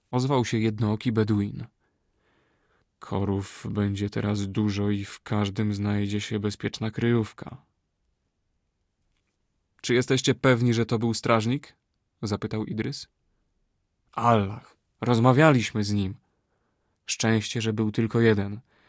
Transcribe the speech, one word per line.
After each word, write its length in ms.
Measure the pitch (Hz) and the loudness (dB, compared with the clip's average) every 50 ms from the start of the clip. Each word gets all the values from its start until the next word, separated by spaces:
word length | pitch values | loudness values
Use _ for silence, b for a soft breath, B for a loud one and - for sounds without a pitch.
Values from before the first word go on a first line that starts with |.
| _ - | _ -4
ozwał 340 | - 127 127 135 143 127 117 | -2 -2 0 2 0 0 0
się 140 | - - 113 | 0 0 0
jednooki 520 | 110 113 107 104 113 104 107 107 - 120 | 0 0 0 0 -2 -2 -2 -2 -2 -2
Beduin. 540 | 113 113 110 104 110 101 101 101 113 - 117 - _ _ _ _ _ _ _ _ _ _ _ _ _ _ _ _ _ _ _ _ _ _ _ _ _ - | 0 0 2 2 2 0 -2 -4 -6 -12 -14 -16 _ _ _ _ _ _ _ _ _ _ _ _ _ _ _ _ _ _ _ _ _ _ _ _ _ -18
"Korów 680 | - - - 101 98 98 98 98 98 - - - - 117 | -10 -6 -4 -2 -2 0 -2 -2 -4 -6 -12 -12 -10 -6
będzie 400 | 104 104 104 101 101 98 104 101 | -4 -2 -2 -2 -2 -2 -4 -4
teraz 380 | - 110 104 104 104 104 98 98 | -4 -4 -4 -2 -2 -2 -4 -4
dużo 420 | 98 110 107 104 101 101 101 101 | -2 -2 -2 0 0 -2 -2 -2
i 160 | 104 101 98 | -2 -2 -4
w 160 | - - - | -8 -12 -14
każdym 520 | - - 107 104 104 98 95 104 110 107 104 | -8 -4 -2 -2 -2 -2 -2 -2 -2 -2 -2
znajdzie 480 | 101 101 104 104 101 101 101 104 104 | -2 -2 -2 -2 -2 -2 -2 -4 -4
się 180 | 101 - 107 107 | -4 -4 -6 -4
bezpieczna 520 | 101 104 101 - - 107 - - 110 110 | -4 -4 -6 -4 -8 -8 -6 -6 -8 -6
kryjówka". 640 | - - 113 120 120 117 110 - - - - - - - _ _ _ _ _ _ _ _ _ _ _ _ _ _ _ _ _ _ _ _ _ _ _ _ _ _ _ _ _ _ _ _ _ _ _ _ _ _ _ _ _ _ _ _ | -4 -2 0 2 2 2 0 -2 -8 -16 -16 -16 -18 -20 _ _ _ _ _ _ _ _ _ _ _ _ _ _ _ _ _ _ _ _ _ _ _ _ _ _ _ _ _ _ _ _ _ _ _ _ _ _ _ _ _ _ _ _
"Czy 120 | - - 123 | -2 2 2
jesteście 420 | 123 127 - 135 131 - - 127 | 2 4 2 2 2 2 2 0
pewni, 380 | - - 135 127 113 120 123 117 | 2 4 4 4 4 4 2 2
że 120 | 113 117 | 2 0
to 140 | - 123 113 | 0 0 0
był 140 | 113 117 110 | 0 0 -2
strażnik?", 640 | - - - 117 113 107 113 127 143 - - - _ _ _ _ _ _ _ _ - | -2 0 2 2 2 2 0 -2 -2 -4 -10 -20 _ _ _ _ _ _ _ _ -8
zapytał 440 | - 104 107 101 - 110 - 107 107 | -6 -4 -4 -4 -4 -6 -6 -6 -6
Idrys. 420 | - - 107 110 123 147 - - _ _ _ _ _ _ _ _ _ _ _ _ _ _ _ _ _ _ _ _ _ | -6 -6 -6 -6 -6 -6 -10 -14 _ _ _ _ _ _ _ _ _ _ _ _ _ _ _ _ _ _ _ _ _
"Allah, 640 | - - - 120 117 110 101 98 104 127 - - _ _ _ _ _ - | -8 0 2 4 4 4 2 0 -4 -10 -14 -20 _ _ _ _ _ -6
rozmawialiśmy 840 | - 123 123 113 117 127 123 131 156 160 143 123 107 - - 110 104 | 0 2 2 4 6 6 6 6 6 6 6 4 2 0 -2 -2 -2
z 100 | 101 104 | 0 0
nim. 220 | 104 98 95 104 - _ _ _ _ _ _ _ _ _ _ _ _ _ _ _ _ _ | -2 -2 -2 -6 -10 _ _ _ _ _ _ _ _ _ _ _ _ _ _ _ _ _
Szczęście, 560 | - - - - 113 113 110 107 - - 123 | -10 -6 -2 0 2 2 2 0 -2 -4 -4
że 120 | 107 113 107 | -2 -2 -2
był 180 | 107 110 107 | 0 -2 -2
tylko 300 | 104 - 113 110 - 117 | 0 0 -2 0 2 4
jeden. 380 | 117 113 110 104 98 101 101 107 - b b b b | 6 6 6 4 2 -4 -6 -12 -16 b b b b